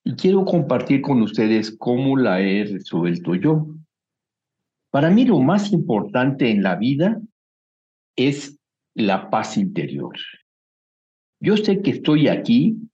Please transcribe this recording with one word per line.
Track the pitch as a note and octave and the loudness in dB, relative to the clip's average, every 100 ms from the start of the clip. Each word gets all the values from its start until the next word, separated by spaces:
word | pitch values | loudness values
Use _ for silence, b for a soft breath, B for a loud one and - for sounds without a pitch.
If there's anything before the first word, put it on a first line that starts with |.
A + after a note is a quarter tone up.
Y | - | -6
quiero | C3 F#3 G3 | 0 2 2
compartir | F#3 F3 C#3+ B2 - C#3 | 2 0 0 -2 0 0
con | D3+ B2+ | 2 0
ustedes | G#2 - G#2+ A2 G#2+ - | 0 0 2 2 -2 -6
cómo | A#2+ B2 C3+ C3+ | -4 -2 0 2
la | A#2 F#2 | 2 2
he | G2 G2 | 0 0
resuelto | G2+ F#2+ - F2+ F2 F2 - | -2 -8 -6 -2 -2 -2 -2
yo. | F2+ D3+ D#3 D#3 - - _ _ _ _ _ _ _ _ _ _ | 0 2 0 -2 -12 -20 _ _ _ _ _ _ _ _ _ _
Para | C#3 D#3+ | 0 4
mí | G#3 | 4
lo | B3+ E3+ | 4 4
más | - G3+ G3+ | 4 2 0
importante | D#3+ D3+ G#2+ - B2 C3+ C#3 B2 | -2 0 -2 0 0 0 0 0
en | G#2 | 2
la | F#2+ F2+ | 0 0
vida | A#2 C#3+ F#3+ A3+ - _ _ _ _ _ _ _ _ | -2 0 0 -2 -10 _ _ _ _ _ _ _ _
es | - C3+ C#3+ - - _ _ _ | -2 -2 -2 -12 -20 _ _ _
la | - G#2 F#2+ - | -4 0 -2 -2
paz | A2 G#2+ A2+ | -4 -2 -2
interior. | F#2 E2+ D2 C#2 - - - - _ _ _ _ _ _ _ _ _ _ | -2 -4 -6 -8 -10 -14 -18 -20 _ _ _ _ _ _ _ _ _ _
Yo | D#3 G#3 | 0 2
sé | - G3 | 2 0
que | - | 0
estoy | - - D3+ C3 | -2 0 2 2
aquí | D#2+ - A#2 D#3 - - | 0 2 4 4 -2 -10